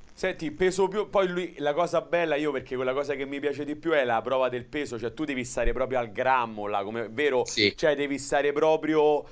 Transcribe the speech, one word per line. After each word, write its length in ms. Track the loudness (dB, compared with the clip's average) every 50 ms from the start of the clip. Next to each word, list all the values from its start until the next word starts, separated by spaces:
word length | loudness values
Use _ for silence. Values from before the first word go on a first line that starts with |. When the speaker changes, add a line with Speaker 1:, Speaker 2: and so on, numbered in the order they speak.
| -20 -20 -10 -4
Speaker 1:
Senti, 300 | -4 -4 -4 -4 -6 -8
peso 360 | -2 0 2 2 4 2 2
più, 220 | 2 2 -2 -4 0
poi 200 | 2 2 2 2
lui, 260 | 0 -2 -4 -4 -6 -2
la 120 | -2 0
cosa 300 | 0 2 0 2 0 -2
bella, 340 | 0 0 0 0 2 2 0
io 160 | 0 0 0
perché 240 | -2 -2 -4 -4 -4
quella 160 | -2 0 0
cosa 220 | 0 0 -2 -2 -4
che 100 | -4 -4
mi 160 | -6 -6 -4
piace 240 | -4 -4 -2 -4 -6
di 100 | -6 -8
più 180 | -6 -2 0
è 120 | 2 2 4
la 160 | 2 2 0
prova 300 | 2 0 2 2 2 0
del 160 | 0 -4 -6
peso, 320 | -6 -6 -6 -4 -4 -6 -6
cioè 160 | -6 -6 -4
tu 100 | -4 -4
devi 220 | -4 -4 -4 -6
stare 260 | -4 -4 0 0 0
proprio 260 | 0 0 -2 0 0 -2
al 140 | -2 -2
grammo 540 | -4 -2 2 2 2 2 2 -2 -4 -6 -4
là, 160 | -2 -2 -2
come, 260 | -2 -2 -4 -4 -6 -4
vero? 360 | -2 0 0 2 2 2 0
Speaker 2:
Sì. 260 | 0 0 2 2 2 2
Speaker 1:
Cioè 220 | 2 2 2 2
devi 220 | 2 0 -2 -2 -4
stare 340 | -2 0 0 2 2 2
proprio, 720 | 2 2 4 4 4 2 2 2 4 4 4 4 4 2 -2 -6